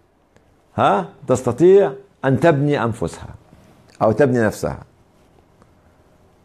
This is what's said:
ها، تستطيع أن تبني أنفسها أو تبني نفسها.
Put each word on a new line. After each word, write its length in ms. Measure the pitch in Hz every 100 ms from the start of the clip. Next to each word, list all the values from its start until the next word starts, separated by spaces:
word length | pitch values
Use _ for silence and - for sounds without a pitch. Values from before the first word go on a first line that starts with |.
| _ _ _ _ _ _ _ -
ها، 300 | 131 196 170 - -
تستطيع 640 | 127 - 117 170 196 180 - - _ 135
أن 140 | 135
تبني 440 | 170 143 147 143
أنفسها 440 | 117 110 82 - - - _ - _ _ _ _
أو 100 | 107
تبني 280 | 110 143 123
نفسها. 400 | 110 - 76 69 - _ _ _ _ _ _ _ _ _ _ _ _ _ _ _